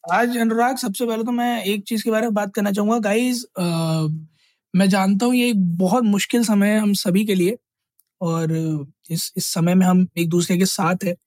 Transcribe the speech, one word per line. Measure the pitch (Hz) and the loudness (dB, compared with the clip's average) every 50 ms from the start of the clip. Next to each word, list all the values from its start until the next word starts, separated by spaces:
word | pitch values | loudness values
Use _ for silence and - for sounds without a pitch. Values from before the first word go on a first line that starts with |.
| - 165 | -2 0
आज | 175 208 240 240 247 | 0 0 0 0 0
अनुराग, | 240 226 226 226 226 240 254 269 | -2 0 0 2 2 0 0 0
सबसे | 247 - 226 196 - 247 | -2 -4 -6 -4 -4 -4
पहले | 226 220 220 226 | -4 -2 -4 -4
तो | 240 | -4
मैं | 240 240 240 240 240 226 - | -2 -2 -2 -2 -4 -4 -2
एक | 196 208 208 196 | -4 -4 -4 -4
चीज | - 233 214 | -6 -6 -4
के | - 233 | -2 0
बारे | 220 220 | 0 0
में | 226 240 208 | 0 0 -2
बात | 208 208 202 - | -2 -2 -2 -2
करना | 226 202 208 | -2 -2 0
चाहूंगा। | 190 208 208 208 226 240 | 0 0 0 0 0 0
गाइस, | 208 202 202 226 247 254 247 240 247 | 0 0 0 0 0 0 -2 -4 -6
अ, | - _ - 180 175 165 165 165 160 160 160 156 156 156 156 - - _ _ _ _ _ _ _ _ - | -10 _ -4 -2 -2 0 0 0 0 0 0 0 -2 -4 -6 -10 -16 _ _ _ _ _ _ _ _ 2
मैं | 180 196 190 | 2 4 4
जानता | 190 196 190 196 202 196 240 | 4 4 2 2 2 2 2
हूँ | 240 254 | 2 2
ये | 247 240 240 | 2 2 2
एक | 233 196 185 175 165 | 2 0 0 0 0
बहुत | 170 185 180 202 254 240 | 0 2 2 2 2 2
मुश्किल | 208 - 202 - - - 240 233 | 2 2 0 0 0 0 0 2
समय | 196 214 202 196 208 | 2 2 2 2 2
है | 214 214 | 2 2
हम | 214 202 | 2 0
सभी | 202 - - 196 180 196 220 | 0 0 0 0 0 0 2
के | 214 196 | 2 0
लिए | 190 175 185 240 - _ _ _ _ _ _ _ _ _ _ _ _ | 2 2 0 -2 -4 _ _ _ _ _ _ _ _ _ _ _ _
और | 185 170 165 165 165 160 160 160 160 160 156 147 143 143 _ _ _ - | -4 -4 -2 -2 -2 -2 -2 -2 -4 -4 -6 -6 -8 -12 _ _ _ -8
इस, | 165 160 - - _ | -6 -6 -6 -6 _
इस | 185 - | -8 -6
समय | - - 175 165 175 180 | -4 -2 0 0 2 4
में | 190 185 | 4 4
हम | 180 185 185 185 - _ | 4 4 2 2 0 _
एक | 175 170 165 | -4 -2 0
दूसरे | 165 175 170 - 185 175 | 0 0 0 0 0 0
के | 190 | 0
साथ | 185 - - 185 165 180 180 208 | 0 0 -2 -2 -2 -2 -2 -4
हैं। | 180 175 _ _ | -6 -6 _ _